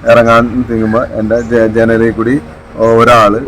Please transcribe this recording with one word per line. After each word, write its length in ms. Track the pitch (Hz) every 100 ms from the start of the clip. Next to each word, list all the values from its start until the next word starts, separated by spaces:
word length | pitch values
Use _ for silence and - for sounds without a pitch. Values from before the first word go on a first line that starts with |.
| 117
ഇറങ്ങാൻ 540 | 117 117 117 120 123 120
നിൽക്കുമ്പോ 340 | 113 110 113
എൻ്റെ 360 | - 110 107 117
ജ-, 320 | 113 117 113
ജനലിൽ 360 | 113 113 113 117
കൂടി 300 | 110 113 143 - - - -
ഒരാള് 640 | 113 113 117 120 104 110